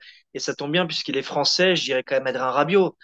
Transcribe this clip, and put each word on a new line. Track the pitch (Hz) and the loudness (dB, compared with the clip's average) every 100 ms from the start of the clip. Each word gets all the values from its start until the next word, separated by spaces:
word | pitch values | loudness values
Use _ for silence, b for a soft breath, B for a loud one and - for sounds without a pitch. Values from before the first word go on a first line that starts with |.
| B B _ | B B _
et | 131 | -8
ça | - | -6
tombe | 131 143 | -6 -2
bien | 170 | 0
puisqu'il | 175 151 - 135 | 0 -4 -4 -4
est | |
français, | 135 147 139 - 185 | -2 -2 0 2 2
je | 170 | 2
dirais | 135 131 | 0 -2
quand | - 135 | 0 -2
même | 131 | -2
Adrien | 123 131 | -2 0
Rabiot. | 131 156 196 170 - | 0 4 4 4 -2